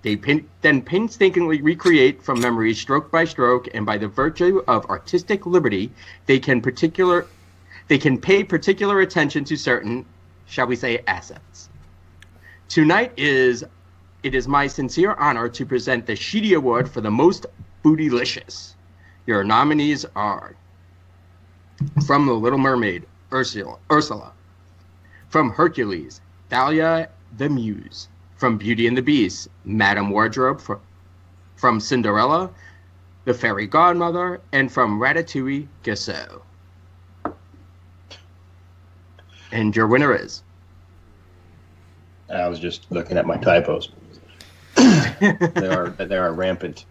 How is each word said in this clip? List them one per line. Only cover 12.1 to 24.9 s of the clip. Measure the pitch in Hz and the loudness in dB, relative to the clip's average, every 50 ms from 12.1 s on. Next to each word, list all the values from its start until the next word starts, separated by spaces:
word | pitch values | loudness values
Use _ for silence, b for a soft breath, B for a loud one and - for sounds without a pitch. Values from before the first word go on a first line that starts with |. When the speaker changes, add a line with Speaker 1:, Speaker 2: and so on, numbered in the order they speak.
| - - - - - b b b b b b - | -20 -20 -20 -20 -20 b b b b b b -2
Speaker 1:
Tonight | - 170 151 151 175 208 240 247 - | 2 4 4 6 4 2 2 -2 -4
is, | - 143 147 139 131 131 127 123 113 - - _ _ _ - _ - - - _ _ | -4 -2 0 2 4 4 4 2 0 -6 -16 _ _ _ -20 _ -20 -20 -20 _ _
it | - 139 127 | -8 -4 -4
is | 131 117 | -4 -2
my | 127 143 143 143 135 | 0 0 0 0 0
sincere | - - 135 120 - 156 180 208 208 | -4 -6 -8 -6 0 0 0 0 0
honor | - 143 147 131 117 117 120 | 0 0 0 0 0 -4 -6
to | 120 - 131 | -6 -8 -6
present | - 135 123 120 139 131 117 113 | -4 -4 -4 -2 -2 -4 -4 -2
the | - 107 | -6 -8
Sheedy | 101 - - - 214 208 214 180 | -8 -6 -4 -4 -2 2 2 2
Award | 156 135 127 113 120 123 120 | 2 4 0 0 0 -2 -4
for | - 127 | -6 -6
the | 107 107 | -4 -2
most | 104 120 147 180 196 - - - _ - - - - - - | 2 4 4 4 2 0 -10 -18 _ -20 -20 -20 -20 0 2
bootylicious. | 156 160 156 156 147 123 120 123 - - - - - - - - - - _ _ _ b b b b b b b | 2 2 4 2 0 0 0 -2 -2 -6 -10 -12 -16 -20 -20 -20 -20 -20 _ _ _ b b b b b b b
Your | - 113 101 | -2 -2 0
nominees | 98 101 110 117 139 151 151 151 143 147 147 135 - - _ | 2 2 4 4 4 4 2 2 0 0 -2 -4 -6 -10 _
are | 98 104 104 98 - 50 - - - _ - - - - - _ _ _ - _ _ _ _ _ _ - _ _ _ _ - - - 139 - - 147 147 139 | -6 -4 -4 -4 -6 -10 -18 -20 -20 _ -20 -20 -20 -20 -20 _ _ _ -20 _ _ _ _ _ _ -20 _ _ _ _ -20 -8 -8 -8 -2 0 -2 0 2
from | 139 143 147 | 2 2 2
The | 139 | 2
Little | 120 113 107 123 135 139 | 0 0 0 0 2 2
Mermaid, | 131 135 131 123 113 101 90 87 82 - - _ _ - | 2 2 2 2 0 -2 -2 -4 -10 -16 -20 _ _ -6
Ursula, | 131 131 127 - - 107 95 64 57 - - - | -4 -4 -4 -4 -6 -10 -12 -12 -14 -20 -4 0
Ursula. | 151 151 - - 107 104 55 55 - _ _ _ _ _ _ _ _ _ - - | 0 0 0 -2 -8 -12 -12 -20 -20 _ _ _ _ _ _ _ _ _ -20 -20